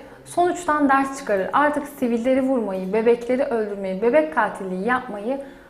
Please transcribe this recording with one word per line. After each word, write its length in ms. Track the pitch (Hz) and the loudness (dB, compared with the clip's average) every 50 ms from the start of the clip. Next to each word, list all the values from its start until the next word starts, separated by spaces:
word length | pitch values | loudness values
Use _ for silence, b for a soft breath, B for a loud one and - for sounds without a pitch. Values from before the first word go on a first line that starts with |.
| B B B B B | B B B B B
sonuçtan 640 | B - - 349 359 339 349 - - 302 302 294 269 | B 0 2 2 2 2 0 0 0 2 4 4 4
ders 280 | 269 269 269 269 - - | 4 4 2 0 -4 -6
çıkarır. 320 | - - 208 196 185 - - | -4 -2 0 0 0 2 2
Artık 340 | 254 285 294 294 285 285 - | 2 4 4 2 0 -4 -6
sivilleri 540 | - - 254 240 233 233 226 262 262 262 | -6 -4 -2 0 0 0 2 2 2 2
vurmayı, 520 | 262 262 269 254 220 202 190 190 185 185 190 | 2 2 0 0 0 -2 -4 -4 -4 -2 0
bebekleri 500 | 220 220 240 240 240 - - 254 247 277 | 2 4 4 2 2 2 -2 0 0 0
öldürmeyi, 580 | - 240 226 214 208 202 196 196 190 190 185 | 0 0 -2 -2 -4 -6 -6 -6 -6 -4 -2
bebek 340 | 214 240 247 311 311 311 - | 0 2 4 4 2 2 2
katilliği 520 | - 220 202 202 - 202 185 185 185 190 226 | 0 0 0 -2 -6 -8 -6 -6 -4 -2 -2
yapmayı 540 | 247 254 247 - 208 208 202 226 269 277 277 B B B B B | -2 -2 -4 -6 -10 -8 -6 -6 -6 -6 -8 B B B B B